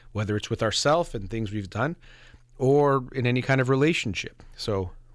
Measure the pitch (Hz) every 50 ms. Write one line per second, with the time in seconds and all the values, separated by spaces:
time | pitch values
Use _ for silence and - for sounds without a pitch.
0 | - - - 104 107 98 104 104 - - 113 - 117 110 101 - - 143 151 170
1 | 170 - - 117 101 95 117 113 113 98 101 107 101 92 - 107 120 151 175 -
2 | - - - - - - - - - _ - - 127 131 139 147 143 143 135 135
3 | 127 131 - 131 120 123 123 127 123 - 135 135 131 123 135 135 139 160 170 -
4 | - 117 92 - - - - - - - - - - - 104 98 95 90 - -
5 | - - -